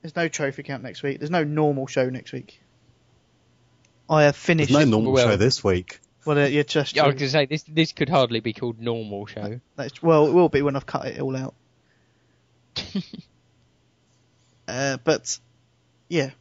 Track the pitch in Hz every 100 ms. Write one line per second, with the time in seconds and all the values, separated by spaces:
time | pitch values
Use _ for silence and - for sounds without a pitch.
0 | 165 170 165 - 139 139 139 139 135 -
1 | 139 135 147 175 151 151 151 139 135 -
2 | 127 127 - 131 - _ _ _ _ _
3 | _ _ _ _ _ _ _ _ _ _
4 | _ 156 147 143 - 165 143 143 147 107
5 | 113 131 120 101 113 - 101 90 90 -
6 | _ _ 156 143 143 147 147 156 135 151
7 | 147 135 139 151 135 151 - 156 160 -
8 | 135 160 123 113 113 107 123 113 117 117
9 | 107 101 104 - 104 120 _ - 117 -
10 | 165 160 143 170 165 143 143 139 - -
11 | - - 135 131 131 _ _ _ _ _
12 | _ _ _ _ _ _ _ - - 202
13 | - - - _ _ _ _ _ _ _
14 | _ _ _ _ _ _ - 117 139 127
15 | 156 151 - - _ _ _ _ _ _
16 | _ 170 135 -